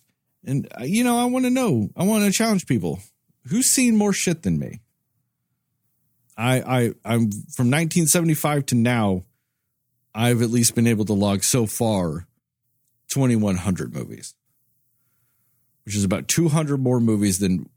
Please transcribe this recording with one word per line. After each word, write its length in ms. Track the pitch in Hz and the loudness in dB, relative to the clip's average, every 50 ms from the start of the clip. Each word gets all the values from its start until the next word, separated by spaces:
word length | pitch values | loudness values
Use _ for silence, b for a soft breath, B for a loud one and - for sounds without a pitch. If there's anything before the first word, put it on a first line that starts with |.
| - _ _ _ _ _ _ _ - | -12 _ _ _ _ _ _ _ -8
And, 200 | 151 135 135 - - - - | -6 -6 -6 -6 -8 -12 -10
uh, 40 | 123 | -6
you 180 | 143 190 226 247 | -2 0 0 0
know, 120 | 247 240 233 | 2 0 0
I 60 | 240 | 0
wanna 260 | 247 247 262 254 247 | 0 0 0 0 0
know, 400 | 247 262 254 220 139 113 202 - - | 0 0 2 2 2 0 0 -2 -2
I 100 | - 165 | -2 0
wanna 260 | 196 220 214 208 202 | 2 2 2 2 2
challenge 340 | 185 - 220 226 214 185 - | 2 2 2 2 0 0 0
people. 360 | - 135 107 85 82 69 - - - _ _ _ _ _ _ - 123 | 0 0 0 0 -2 -6 -6 -10 -18 _ _ _ _ _ _ -8 -4
Who's 180 | 160 233 262 - | -2 0 2 2
seen 260 | - 269 254 240 226 | 2 2 2 4 4
more 160 | 214 208 202 190 | 4 2 2 0
shit 280 | - - 185 170 160 | 0 0 -2 -2 0
than 160 | - 95 85 | 0 0 0
me? 220 | 76 67 62 - - - _ _ _ _ _ _ _ _ _ _ _ _ _ _ _ _ _ _ _ _ _ _ _ _ _ _ _ _ _ _ | 0 -2 -6 -10 -16 -20 _ _ _ _ _ _ _ _ _ _ _ _ _ _ _ _ _ _ _ _ _ _ _ _ _ _ _ _ _ _
I, 260 | 110 113 123 127 127 | -2 0 2 2 0
I, 300 | - - 127 127 120 110 - - - | 0 0 0 0 0 0 -2 -6 -4
I'm 240 | 104 117 117 117 107 101 107 - - - | -2 0 2 2 0 -2 -6 -12 -8 -4
from 140 | - 127 120 | 0 0 2
nineteen 380 | 139 156 170 160 - 175 165 | 2 2 0 0 0 2 2
seventy-five 580 | 147 - 180 165 165 156 - - 151 147 147 139 | 2 2 2 2 0 0 0 0 0 0 -2 0
to 80 | - - | 0 0
now, 500 | 120 113 123 123 117 110 101 95 90 - _ _ _ _ _ _ _ _ _ _ _ _ _ _ _ _ _ - | 2 2 2 2 2 2 2 0 -2 -4 _ _ _ _ _ _ _ _ _ _ _ _ _ _ _ _ _ -4
I've 260 | 110 117 120 123 113 | 0 2 2 2 2
at 80 | 120 113 | 2 2
least 240 | 117 120 117 127 - | 2 2 2 2 2
been 140 | 123 113 | 2 2
able 180 | 117 117 104 107 | 2 2 2 0
to 80 | 95 107 | 0 0
log 300 | 98 101 101 98 95 - | 2 2 0 0 0 0
so 220 | - - 131 113 | 0 0 0 0
far 600 | 98 - - 120 113 107 95 90 82 73 87 90 - _ _ _ _ _ _ _ _ _ _ _ _ _ _ _ - | -2 -2 -2 -2 0 0 0 -2 -2 -4 -8 -10 -14 _ _ _ _ _ _ _ _ _ _ _ _ _ _ _ -6
twenty-one 460 | - 135 135 127 120 110 104 101 95 | -2 0 0 2 2 2 2 0 -2
hundred 360 | 90 87 101 90 76 67 60 - | -2 -2 -2 -4 -4 -6 -8 -8
movies, 400 | 67 57 53 55 - - - - _ _ _ _ _ _ _ _ _ _ _ _ _ _ _ _ _ _ _ _ _ _ _ _ _ _ _ _ _ _ | -10 -10 -10 -12 -16 -18 -20 -20 _ _ _ _ _ _ _ _ _ _ _ _ _ _ _ _ _ _ _ _ _ _ _ _ _ _ _ _ _ _
which 100 | 107 101 | -6 -2
is 80 | 104 98 | -2 0
about 220 | 92 104 85 - - | 0 -2 -4 -4 -2
two 180 | - - 170 160 | 0 0 0 2
hundred 300 | 139 165 156 143 143 135 | 0 0 0 -2 -2 -2
more 180 | 131 123 127 123 | 0 0 0 2
movies 380 | 117 113 110 101 104 101 92 95 | 2 2 2 2 0 0 0 0
than 300 | 101 92 92 82 - - _ | 0 -2 -2 -2 -4 -10 _